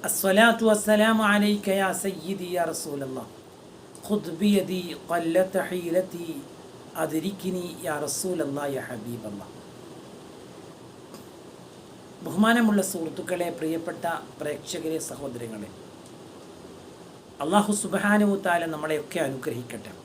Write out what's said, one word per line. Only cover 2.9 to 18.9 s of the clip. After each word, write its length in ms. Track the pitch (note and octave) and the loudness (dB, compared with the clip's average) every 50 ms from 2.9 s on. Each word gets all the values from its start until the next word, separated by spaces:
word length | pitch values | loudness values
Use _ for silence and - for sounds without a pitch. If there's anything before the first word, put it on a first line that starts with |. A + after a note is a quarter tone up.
| C#3+ C#3 C#3 C3 C3 B2+ A2+ G#2+ - - - - - - - - - - - - - - - - | -6 -6 -6 -6 -6 -8 -10 -12 -16 -20 -20 -20 -20 -20 -20 -20 -20 -20 -20 -20 -20 -16 -4 -2
ഖുദ് 240 | G#3+ G#3 D3 E3 D#3+ D#3+ | -2 -2 -2 -6 -4 2
ബിയദി 420 | G3 G#3 G#3 F#3+ E3+ D3 F#3 F#3 F3 E3+ C#3+ C#3 - - | 4 6 6 4 4 2 -2 -4 -4 -6 -8 -10 -6 -2
ഖല്ലത 540 | E3+ E3+ E3 E3 E3 F#3 F#3 F#3 F#3+ F#3 D#3+ - | -2 0 0 4 4 4 4 4 2 -2 0 0
ഹീലതി 580 | F3+ F3+ E3 E3 E3 F#3 F#3 - - E3+ E3+ E3 D#3 C#3 C3+ - - - - - - - - - - E3 | -4 -4 -2 2 2 2 0 0 -8 -10 -8 -8 -8 -10 -10 -12 -16 -18 -18 -18 -18 -18 -20 -10 -4 -4
അദ്രിക്നി 640 | D#3+ D3 D3+ D#3+ D#3+ G3 G3+ F3+ F3 F#3+ F3+ F3+ F3 F3 E3 - - | -4 -2 -2 -2 -2 -2 -4 -4 -4 -4 -4 -4 -6 -8 -10 -8 -4
യാ 80 | E3 D3+ D3 D3+ | -4 -2 -2 -2
റസൂലല്ലാഹ് 720 | C#3+ - - - F#3 F3+ E3 D3+ C#3+ C#3 C#3+ C#3+ C#3+ C3+ | -4 -4 -2 -2 -2 -2 -2 -2 -2 -2 -4 -4 -2 -4
യാ 60 | B2 G#2 - | -4 -6 -6
ഹബീബല്ലാഹ്. 640 | B2 A2 G#2+ A#2+ A#2+ A#2 G#2+ G#2 G2+ G2 F#2+ - - - - - - - - - - - - - - - - - - - - - - - - - - - - - - - - - - - - - - - - - - - - - - - - - - - - - - - - | -8 -8 -8 -8 -8 -8 -8 -10 -10 -10 -12 -14 -16 -18 -18 -18 -18 -18 -18 -18 -18 -18 -18 -18 -18 -18 -18 -18 -18 -18 -18 -18 -18 -18 -18 -18 -18 -18 -20 -20 -20 -20 -18 -18 -18 -18 -18 -18 -20 -18 -18 -18 -18 -18 -20 -20 -20 -20 -20 -20 -20 -20 -20 -20 -18 -12 -10
ബഹുമാനമുള്ള 560 | D#3+ C#3 F3+ G#3+ A3+ A#3 A#3+ A3+ G#3+ G#3 G3+ F#3 - | -4 2 4 6 6 8 6 6 6 6 4 2 2
സുഹൃത്തുക്കളെ, 580 | - E3+ E3 D#3 C#3 - D#3+ - F3+ F3 F3 E3+ E3 - | -2 -4 -4 -4 -6 -8 -4 -4 -2 0 0 -2 -2 -2
പ്രിയപ്പെട്ട 460 | D#3+ D#3+ E3 D#3+ E3 F3 D#3+ - - E3+ E3 - - - - - | -2 -2 -2 -2 -4 -6 -8 -4 -4 -4 -4 -4 -8 -12 -12 -6
പ്രേക്ഷകരെ, 600 | D3 D3 D3 - - - - E3 D3 D#3+ D#3+ D#3 D#3+ - | -6 -4 -4 -6 -8 -8 -8 -4 -4 -2 -2 -4 -4 -6
സഹോദരങ്ങളെ, 600 | C3 B2+ C#3+ C3 A#2+ A#2+ A#2+ A2 A2 G#2 G2+ F#2+ F#2 - - - - - - - - - - - - - - - - - - - - - - - - - - - - - - - - - C#3 | -8 -8 -8 -8 -8 -8 -8 -8 -8 -10 -10 -12 -12 -16 -18 -18 -18 -18 -18 -18 -18 -18 -18 -18 -18 -18 -18 -18 -18 -18 -18 -18 -18 -18 -18 -18 -18 -18 -18 -20 -20 -20 -20 -20 -8 -6 -2
അല്ലാഹു 300 | D#3 F#3+ G#3 G3+ G#3 G3+ - | 4 4 4 4 4 0 0
സുബ്ഹാനഹു 480 | - F#3 G3 G3 G3+ G3+ G#3 G#3 G#3 G3+ G3 | 0 -2 -2 0 2 4 6 6 6 4 2
വ 40 | F#3+ - | 2 2
തആല 160 | F#3 F3 E3+ E3+ D#3+ D#3 | 2 2 2 0 -2 -4
നമ്മളെയൊക്കെ 460 | D3+ D3+ D#3 | -4 -2 -2